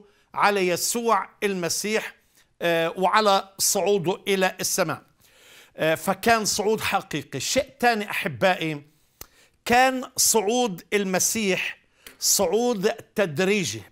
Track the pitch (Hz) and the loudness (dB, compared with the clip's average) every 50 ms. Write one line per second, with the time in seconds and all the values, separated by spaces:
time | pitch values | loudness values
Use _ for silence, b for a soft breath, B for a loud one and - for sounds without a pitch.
0 | b b b b b b b 135 160 202 202 196 185 180 170 165 - - - 240 | b b b b b b b 2 2 2 2 2 0 0 0 0 -2 -2 -2 -2
1 | 233 226 214 190 - - _ _ 208 202 196 185 170 160 - - - 208 214 202 | 0 0 0 0 0 -6 _ _ -4 -4 -2 -2 -4 -4 -4 -4 -4 -2 -2 -4
2 | - - - b b b b b b b b _ - 170 170 165 165 170 175 190 | -4 -6 -12 b b b b b b b b _ -2 0 2 2 0 -2 -2 0
3 | 185 180 208 220 214 202 196 196 196 - - - - - - 202 175 208 202 196 | 0 2 4 4 4 4 4 2 0 -4 -6 -4 -2 0 0 0 2 2 2 2
4 | 151 170 196 - - 202 196 190 185 185 - - 185 - - 196 175 160 135 - | 0 -2 -4 -4 -2 -2 0 0 0 0 -2 -4 -4 -4 -2 -2 -2 -2 -4 -8
5 | - _ _ b b b b b b b b b b b b - 151 160 160 - | -10 _ _ b b b b b b b b b b b b -2 0 0 0 0
6 | - 196 185 190 - 233 233 220 208 180 - - 190 208 220 - - - 202 190 | -2 -4 -4 0 2 2 2 2 2 -2 -2 -2 0 0 0 0 -2 -2 -2 -2
7 | - - - 147 - - - 131 - - - 262 - - - _ 247 240 226 208 | -2 -4 -6 -8 -8 -8 -10 -8 -6 -2 -2 -2 -2 -2 -6 _ 2 2 2 2
8 | 202 - - - - 196 135 104 - 190 180 - 165 160 151 143 143 _ _ B | -2 -6 -6 -6 -6 -6 -2 2 2 2 2 2 -2 -4 -6 -6 -10 _ _ B
9 | B B B B B B B B B B B B _ - 240 247 262 262 262 254 | B B B B B B B B B B B B _ 2 4 4 4 2 0 -2
10 | - - _ - - - - 220 190 202 240 247 247 220 180 165 - _ 202 202 | -8 -6 _ 0 0 2 2 2 2 2 2 2 0 0 -2 -8 -6 _ -2 0
11 | 202 190 185 175 - - - 226 214 190 185 - - - - - _ B B B | 0 0 0 0 0 0 0 0 0 0 0 -2 -4 -8 -10 -12 _ B B B
12 | B B B B - - - - 196 165 190 226 240 247 240 196 175 220 - - | B B B B 0 0 2 2 2 2 2 2 2 0 0 0 -2 -2 -2 -4
13 | - _ _ 214 202 170 139 156 185 190 208 208 170 - 107 107 - - | -12 _ _ -2 -2 0 0 0 2 2 2 0 0 -2 -6 -8 -12 -16